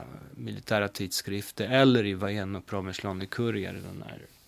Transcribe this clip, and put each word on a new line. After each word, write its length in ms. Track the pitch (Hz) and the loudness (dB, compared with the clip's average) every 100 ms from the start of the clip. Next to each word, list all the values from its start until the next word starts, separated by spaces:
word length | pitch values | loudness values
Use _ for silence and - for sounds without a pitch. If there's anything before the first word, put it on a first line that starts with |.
| - - - - | -14 -16 -16 -12
militära 520 | 117 101 - 107 101 | -10 -10 0 2 2
tidskrifter 800 | - 95 - - 101 - - 101 | -2 -4 -4 -4 -6 -6 -6 2
eller 360 | 131 135 120 101 | 8 8 8 4
i 80 | |
Военно-промыслённый 1120 | 95 101 104 95 98 - 101 95 - 101 95 98 | 0 -2 -2 -4 -6 -6 -4 -4 -4 -4 -4 -4
Kurier, 460 | - 117 107 92 | -2 -2 -2 -4
den 300 | 95 92 95 - | -6 -10 -10 -12
här 140 | - - - | -14 -16 -20